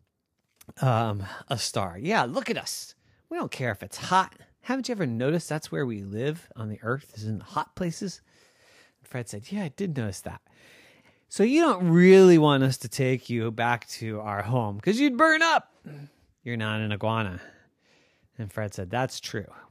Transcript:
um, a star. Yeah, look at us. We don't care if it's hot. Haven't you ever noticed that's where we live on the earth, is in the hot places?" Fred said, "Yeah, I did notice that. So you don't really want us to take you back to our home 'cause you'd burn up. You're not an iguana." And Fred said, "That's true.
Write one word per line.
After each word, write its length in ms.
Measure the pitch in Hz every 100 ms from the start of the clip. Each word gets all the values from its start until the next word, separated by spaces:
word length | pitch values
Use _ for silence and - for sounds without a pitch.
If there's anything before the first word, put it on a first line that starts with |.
| _ _ _ _ _ _ - -
um, 440 | 135 113 117 101 98 - -
a 100 | 117
star. 400 | - 113 95 87
Yeah, 260 | 147 214
look 260 | 123 202 240
at 80 | 226
us. 360 | - - - - _ _ -
We 100 | 349
don't 120 | 233
care 200 | - 123
if 120 | 101
it's 140 | 98 -
hot. 380 | - 185 180 - - _
Haven't 260 | - 269 254
you 40 |
ever 140 | 220 143
noticed 420 | 113 131 170 -
that's 220 | 151 -
where 160 | 160 131
we 160 | 107
live 460 | 98 104 139 165 - -
on 120 | 110
the 120 | 104
earth, 320 | 110 135 - -
is 80 |
in 140 | 107 104
the 60 |
hot 300 | - - - -
places?" 440 | 180 165 196 - _ _ _ _ _ _ _ _
Fred 260 | - 127 117
said, 240 | 104 117
"Yeah, 120 | 202
I 40 | 175
did 280 | - 190 139
notice 240 | 107 -
that. 200 | - 90 _ _ - - - _ _ _ -
So 140 | -
you 180 | 214 302
don't 280 | 330 190 180
really 500 | 165 180 190 185 170
want 240 | 151 139
us 140 | 131 131
to 100 | 120
take 400 | - 131 127 -
you 220 | 117 113
back 360 | 110 120 120 -
to 320 | - 113 107
our 220 | 107 101
home 380 | 101 127 107 101
'cause 180 | 170 220
you'd 180 | 285 233
burn 260 | 320 311
up. 300 | 330 294 - _ - 147 143 _ _ _
You're 140 | 120 117
not 240 | 107 107
an 120 | 107
iguana." 480 | 104 110 113 101 90 - - _ _ _ _ _ _ _ -
And 160 | 104
Fred 220 | - 107
said, 160 | - 90
"That's 300 | 117 131 -
true. 260 | - 117 - - -